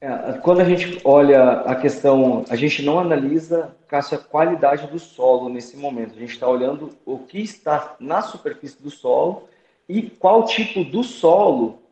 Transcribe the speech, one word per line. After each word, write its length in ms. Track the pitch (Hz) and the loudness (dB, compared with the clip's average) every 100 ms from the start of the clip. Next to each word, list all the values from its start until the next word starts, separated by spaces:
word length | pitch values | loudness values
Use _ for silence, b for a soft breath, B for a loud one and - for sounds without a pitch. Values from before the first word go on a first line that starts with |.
É, 340 | 139 117 - 127 | -10 -8 -8 -4
quando 180 | - 180 | 0 2
a 20 | |
gente 380 | 180 175 - - | 4 2 -2 -4
olha 580 | - 143 143 135 127 123 | 4 6 8 6 6 2
a 140 | - 127 | -2 -2
questão, 720 | 147 - 143 135 127 113 - | -2 0 2 4 4 0 -4
a 60 | 120 | -4
gente 280 | 147 147 | -2 -2
não 160 | 143 160 | 0 0
analisa, 760 | 175 151 139 160 160 165 151 - _ | 0 -2 0 -4 -2 -4 -4 -12 _
Cássio, 300 | 143 139 139 | -6 -4 -8
a 40 | |
qualidade 640 | - 147 165 175 139 147 147 | -6 -2 0 2 0 0 -4
do 120 | 160 | -14
solo 500 | - - 127 123 123 | -14 -2 2 2 0
nesse 260 | 123 120 135 | -10 -14 -12
momento. 400 | 143 120 110 107 | -10 -8 -10 -12
A 40 | |
gente 180 | 120 - | -16 -6
tá 80 | 127 | -2
olhando 440 | 123 127 147 151 - | 0 -2 -6 -12 -18
o 140 | - 131 | -14 -14
que 240 | - 190 | -12 -12
está 540 | 214 - - 147 - - | -12 -10 -4 -4 -4 -16
na 220 | 131 175 | -6 -6
superfície 600 | 214 - 151 - 139 - | -6 -10 -12 -12 -16 -18
do 100 | 143 | -18
solo 580 | - 127 127 156 190 - b b b b | -10 -2 0 0 -4 -14 b b b b
e 140 | 196 | -6
qual 420 | - - 185 220 226 | -6 0 4 4 4
tipo 380 | - 220 190 | -2 -4 -4
do 200 | 151 175 | -4 -4
solo 760 | 247 - 170 180 202 135 113 - _ | -6 0 2 4 4 2 -2 -6 _